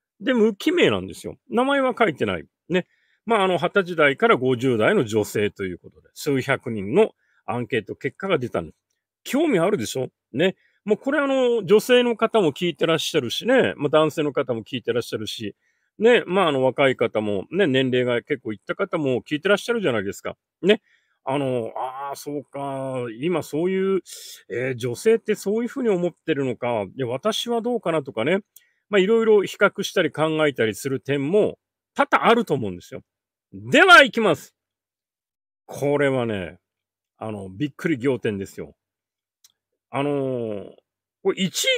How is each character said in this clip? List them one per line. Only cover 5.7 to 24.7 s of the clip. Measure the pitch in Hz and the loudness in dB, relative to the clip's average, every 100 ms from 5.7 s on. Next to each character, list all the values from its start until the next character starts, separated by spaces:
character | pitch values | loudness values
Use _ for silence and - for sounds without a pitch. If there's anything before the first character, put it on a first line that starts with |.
う | 87 | -10
こ | - | -16
と | - | -20
で、 | _ | _
数 | - - 135 | -10 -4 -2
百 | 123 123 - | 0 -2 -4
人 | 110 95 | -8 -2
の | 151 220 - _ _ | 0 0 -2 _ _
ア | - 117 | -8 -6
ン | 117 | -4
ケ | 120 | -4
ー | |
ト | 101 | -4
結 | 104 139 - | -8 -10 -8
果 | 196 | -2
が | 165 | -2
出 | 120 | -2
た | 110 | -6
ん | 80 | -8
で | |
す。 | - _ _ _ _ | -12 _ _ _ _
興 | - 254 330 | -4 -2 2
味 | 202 | 2
あ | 170 | 2
る | 208 | -2
で | |
し | 107 131 | -4 -6
ょ？ | 127 - _ | -8 -10 _
ね。 | 120 180 - _ _ - | -2 -2 -2 _ _ -2
も | |
う | 208 | -2
こ | - | 0
れ、 | 302 | -2
あ | 277 | 0
の、 | 269 247 233 180 | 0 2 0 4
女 | 214 | 4
性 | - 247 | 6 4
の | 247 220 | 4 0
方 | 220 233 | 0 2
も | 170 | 2
聞 | - 175 | 0 -4
い | |
て | 156 160 | -2 0
ら | |
っ | 160 | 0
し | - | 0
ゃ | 160 | -2
る | 120 | -2
し | - 185 | -2 0
ね。 | 262 131 - | 2 2 0
ま | 143 | 2
あ、 | |
男 | 156 156 | 4 2
性 | 156 | 0
の | 147 | -2
方 | 143 131 | -2 -4
も | 117 | -4
聞 | 107 123 | -6 -6
い | |
て | 113 | -2
ら | 117 | -2
っ | |
し | - | -4
ゃ | 120 | -6
る | 107 | -8
し。 | - 107 - _ _ _ - | -10 -10 -12 _ _ _ 0
ね。 | 214 233 - | 4 4 2
ま | 185 | 0
あ、 | 175 | 2
あ | |
の、 | 139 | 2
若 | 131 123 135 | 0 2 2
い | 123 | 2
方 | 117 110 | 0 0
も、 | 107 101 - | -2 -2 -4
ね、 | 175 185 | 0 2
年 | 131 135 | 2 2
齢 | 127 123 | 0 0
が | 120 | -2
結 | - 143 | -2 -6
構 | 113 | -6
い | 107 | -8
っ | - | -8
た | |
方 | 175 196 175 | -6 -4 -2
も | 139 123 | 0 -2
聞 | - 151 | -2 -4
い | |
て | 185 | 0
ら | 202 | 0
っ | |
し | - | 0
ゃ | |
る | 240 | -2
じ | 180 | 0
ゃ | |
な | 117 | -2
い | |
で | 98 | -2
す | 92 | -6
か。 | 101 - _ _ | -10 -12 _ _
ね。 | 170 220 _ _ _ _ | 2 2 _ _ _ _
あ | - 139 | -6 -2
の、 | 139 123 113 - | -2 -2 -4 -6
あ | 107 - 139 | -8 -8 -10
ー、 | 139 | -10
そ | - 147 | -10 -10
う | |
か。 | 139 139 139 135 135 131 120 110 | -10 -10 -8 -6 -6 -6 -8 -6
今 | 156 170 | -4 -2
そ | 135 147 | -4 -4
う | 180 | -2
い | 190 190 190 | -2 0 -2
う、 | - - - - - | -4 -14 -18 -20 -10
え | 117 131 | -6 -6